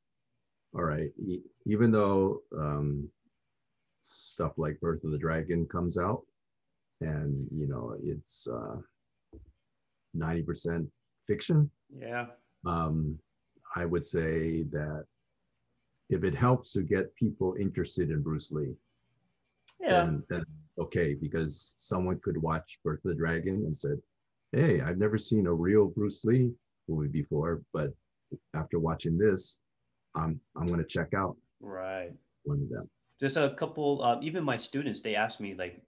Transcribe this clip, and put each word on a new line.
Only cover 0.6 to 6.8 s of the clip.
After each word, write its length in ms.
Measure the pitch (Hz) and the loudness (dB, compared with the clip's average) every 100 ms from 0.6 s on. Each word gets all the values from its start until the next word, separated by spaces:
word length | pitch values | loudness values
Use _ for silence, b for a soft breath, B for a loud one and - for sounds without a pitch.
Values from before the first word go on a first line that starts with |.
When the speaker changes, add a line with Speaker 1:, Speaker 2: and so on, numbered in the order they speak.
| _ - | _ -2
Speaker 1:
all 60 | |
right, 260 | 85 76 76 - 95 | 0 0 -2 -4 -6
e-, 140 | 90 - _ 107 | -6 -8 _ 0
even 240 | 104 117 | 4 6
though, 520 | 110 101 98 95 - - 80 | 6 6 6 4 2 -6 -4
um, 540 | 76 73 73 71 71 - _ _ _ _ _ _ _ _ | -2 0 0 0 -4 -12 _ _ _ _ _ _ _ _
stuff 500 | - - - - 80 - | -14 -12 -10 -4 -4 -2
like 220 | 76 73 | -4 -2
Birth 240 | 82 78 | -2 -2
of 60 | 78 | -2
the 80 | 73 | -2
Dragon 480 | 80 80 80 85 82 | 0 0 0 0 0
comes 320 | 87 87 87 | 0 0 0
out, 240 | 92 107 - _ _ _ _ _ | 0 -2 -6 _ _ _ _ _